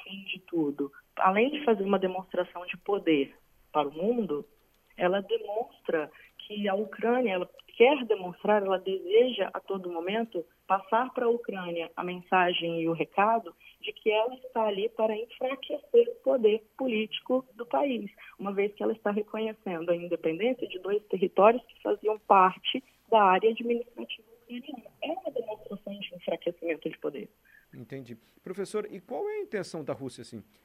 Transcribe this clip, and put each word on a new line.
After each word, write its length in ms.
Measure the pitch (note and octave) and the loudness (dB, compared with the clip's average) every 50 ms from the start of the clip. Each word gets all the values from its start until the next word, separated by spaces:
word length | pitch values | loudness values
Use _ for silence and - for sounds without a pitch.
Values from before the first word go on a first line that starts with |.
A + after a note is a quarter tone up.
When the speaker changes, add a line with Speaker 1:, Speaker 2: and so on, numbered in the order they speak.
| - | -14
Speaker 1:
fim 220 | - G3 G3 G3 | -14 -14 -12 -10
de 140 | - - F#3 | -10 -12 -12
tudo? 500 | - - F3 E3+ D3+ C#3+ C#3 - C#3+ C#3 - - - _ - | -10 -6 -4 -2 -2 -2 -2 -4 -6 -6 -8 -14 -20 _ -2
Além 340 | - - F#3+ F#3+ G#3 A#3 C#4 | 2 2 2 4 4 2 0
de 160 | D4+ D4 D4 | 0 -2 0
fazer 160 | A#3+ A3 G3 | 0 0 2
uma 160 | G3 G3 G3+ | 2 0 0
demonstração 640 | F#3+ F#3+ F#3 F#3 F#3 F#3 - - F3+ F3+ - - F3 F3+ | 2 0 0 -4 -4 -8 -6 -4 -4 -4 -4 -6 -14 -12
de 100 | - - | -12 -12
poder 580 | F3 - - G3+ G3 F#3+ E3 D#3+ C#3+ C3+ - - _ _ _ _ _ _ _ | -10 -6 -4 -4 -2 2 2 2 2 2 -2 -6 _ _ _ _ _ _ _
para 160 | - D3+ C#3+ | -2 -2 -2
o 40 | C#3+ | -2
mundo, 540 | C#3+ D#3+ F3 G#3+ B3 A#3+ G#3+ E3 D3 D3 - - _ _ _ _ _ _ _ _ _ | -2 -2 -2 0 0 0 0 -2 -4 -6 -6 -10 _ _ _ _ _ _ _ _ _
ela 240 | - F3 F3+ F#3 G3+ | -2 0 0 0 0
demonstra 880 | G3 - - - - G#3 G3+ A3 B3+ - - _ - - E3 D#3+ D3 - - - - - _ | -2 -2 -4 -4 -4 -4 -6 -6 -6 -8 -10 _ -6 -4 -2 -2 -4 -4 -10 -18 -20 -20 _
que 320 | - - - G#3 G#3 G3+ G3+ | -20 -16 -12 -8 -4 -2 -2
a 60 | F#3+ | -2
Ucrânia, 580 | G3+ G#3+ G#3 - - - A3+ A#3+ B3+ B3+ G#3+ F#3+ | -2 -4 -6 -6 -4 0 0 2 2 2 0 0
ela 160 | F3+ F3+ - - - - - - | -2 -4 -6 -10 -20 -20 -2 4
quer 300 | - A#3 B3+ D4+ C#4 B3 | 6 6 6 6 4 2
demonstrar, 560 | A3 G#3+ G3+ F#3 F3+ F3 - - G#3 G#3 G#3 | 0 0 0 -2 -6 -8 -4 0 2 2 4
ela 160 | G3 F#3+ F#3+ | 4 2 0
deseja 720 | F#3 F#3 F#3+ F#3+ F#3+ F3 F3 G3+ A3+ B3 B3+ A#3 G#3 F#3 - - | 0 0 -2 -4 -4 0 4 6 6 6 6 4 -2 -4 -4 -4
a 40 | F#3 | -8
todo 320 | - - G3 G3 F3+ F3+ | -8 -6 -6 -6 -6 -6
momento 540 | F3 E3 E3+ F#3 G3+ A3+ A#3 A3+ - F3+ D#3+ _ _ _ _ | -6 -6 -4 -2 -2 -2 -2 -4 -4 -8 -8 _ _ _ _
passar 440 | - F#3+ G3 G3+ - A3+ A3+ B3+ B3+ | 0 0 0 0 0 0 0 0 0
pra 160 | - B3 A#3+ | -2 0 2
Ucrânia 600 | A#3 A#3 A#3 - - G3 F#3+ F3+ F3 E3+ E3+ E3 D#3+ - | 2 2 0 -2 -6 -8 -8 -6 -6 -6 -6 -6 -8 -8
a 80 | - F3 | -8 -6
mensagem 760 | F3+ F3+ F3+ F3+ - F#3+ F#3 F#3 F3+ F#3 - E3+ E3+ E3+ E3 | -6 -6 -8 -4 2 4 4 4 4 2 0 -2 -2 -2 -2
e 80 | D#3+ | 0
o 60 | E3 E3 | 0 0
recado 640 | D#3+ D3+ - - - G3 A3 A3+ A#3 - E3+ - _ - - - _ | -2 -2 -2 2 2 4 4 2 0 -2 -6 -16 _ -20 -20 -20 _
de 100 | - G#3 | -14 -14
que 200 | - - - A3 | -10 -4 -2 0
ela 240 | G#3 G#3+ A3 B3 B3+ | 2 2 0 -2 -4
está 300 | B3+ - - - A#3+ A3 | -10 -14 -8 -4 -2 0
ali 220 | G#3+ G3+ F#3+ G3+ A#3 | 0 0 0 -2 -4
para 280 | - - A3 A3 G#3+ | -2 0 0 0 0
enfraquecer 920 | G#3 A#3 - - - B3+ B3+ C#4 C4 - - D5 C#5+ - _ - A#3+ A#3 - | -2 -6 -10 -8 -6 -6 -6 -6 -6 -8 -8 -10 -10 -2 _ 6 6 6 6
o 140 | - - - | 4 -4 0
poder 400 | C4 C4+ C4 A3 G#3+ G#3 A3 - _ _ | 2 2 4 6 4 4 2 -2 _ _
político 640 | - C4+ B3+ A3+ G#3+ A3 G#3+ - - - - B3+ C4 C4 - - | -4 -2 0 0 0 -2 -2 -6 -8 -2 0 0 0 -2 -4 -12
do 100 | A3+ A#3+ | -16 -8
país, 460 | A#3+ - C4 D4 C#4+ B3+ A3 G#3 G3+ - - - - - | -2 0 0 0 0 0 -2 -6 -8 -12 -16 -20 -20 -14
uma 160 | - - G3 G3 | -10 -8 -4 -2
vez 180 | G3 G3+ G#3 G3+ | 0 0 0 -2
que 80 | - G#3+ | -2 -2
ela 100 | G#3+ A3 | -2 -2
está 160 | A3 - G#3 | -2 -2 -2
reconhecendo 800 | G#3 G#3 G#3 - - A3 A3 A3 A3 - - G3 F3 E3 E3+ F3 | -2 -2 -2 -4 -4 -6 -4 -6 -6 -8 -8 -6 -6 -2 0 0
a 60 | F3 | 0
independência 720 | E3+ E3+ F3 E3+ E3 - E3 D#3+ E3 G#3 B3 B3+ - - | 0 -2 -4 -4 -2 0 -2 0 0 0 0 0 -2 -4
de 100 | G3+ - | -8 -8
dois 240 | F#3 - F#3+ G#3 G#3 - | -8 -4 -2 -2 -2 -2
territórios 580 | - - F#3+ G3 F3+ - - F#3+ A3 A#3 B3 - | -4 -4 0 0 0 4 8 8 8 8 6 0
que 160 | _ - - | _ -16 -6
faziam 380 | - G#3+ G#3+ - - G#3 G#3+ G#3+ | -2 -2 -2 0 0 -2 -2 0
parte 640 | _ - G#3+ G3 F#3 F#3 F#3 - - - - B3+ - _ _ _ _ - | _ 6 6 8 6 6 4 0 -4 -4 -4 -4 -6 _ _ _ _ 4
da 140 | A3+ A3 G3+ | 6 6 8
área 260 | F#3 F#3 F#3+ G3+ A3+ | 8 6 6 4 2
administrativa 800 | A3+ - A#3 A#3 A#3+ A#3 A#3+ - - - A#3 - - - - _ - - _ | 2 0 -2 -2 -2 -2 -4 -8 -12 -14 -12 -12 -12 -16 -18 _ -20 -20 _
ucraniana. 460 | - A#3+ A#3+ B3 D4+ C#4 A#3 - - _ - - | -16 -16 -16 -14 -14 -16 -16 -18 -20 _ -10 -8
É 80 | C4+ | -6
uma 200 | E4 F#4+ - D#4+ | -6 -6 -6 -6
demonstração 680 | C4+ B3 A3+ - G#3+ G#3+ - - G3+ G3 - G3+ G3+ G3+ | -6 -6 -6 -6 -8 -10 -10 -12 -12 -10 -10 -10 -12 -10
de 160 | G3 - F3+ | -12 -12 -14
enfraquecimento 720 | F3+ - - F3 E3 - E3+ F3 - - E3+ D#3 D3+ - E3 | -10 -8 -6 -6 -4 -4 -6 -6 -6 -6 -6 -6 -6 -6 -10
de 80 | D#3 | -10
poder. 320 | - - D3+ C#3+ C3 - - _ _ _ _ _ - _ _ - | -8 -8 -8 -8 -8 -12 -16 _ _ _ _ _ -20 _ _ -20
Speaker 2:
Entendi. 440 | C3+ B2 - C3+ C3+ C3 A#2 A#2+ A2+ _ _ _ _ - | -18 -16 -14 -14 -14 -14 -16 -18 -20 _ _ _ _ -14
Professor, 440 | F#3 F#3 G3 F#3+ F3+ - G#3+ G#3 - | -12 -8 -8 -8 -6 -6 -6 -6 -8
e 80 | - G3 | -10 -14
qual 300 | - - B3 - G4+ G#4 | -12 -8 -8 -6 -6 -4
é 80 | G#4+ | -6
a 40 | G#4+ | -6
intenção 420 | G4+ - - G3+ F3 - - E3 C#3+ | -8 -6 -6 -8 -8 -8 -10 -10 -6
da 100 | C#3 C#3 | -6 -8
Rússia, 300 | A2 C3+ C3 - - A#2 | -6 -8 -12 -12 -14 -16
assim? 200 | - - G#2+ - _ _ _ _ | -16 -16 -16 -16 _ _ _ _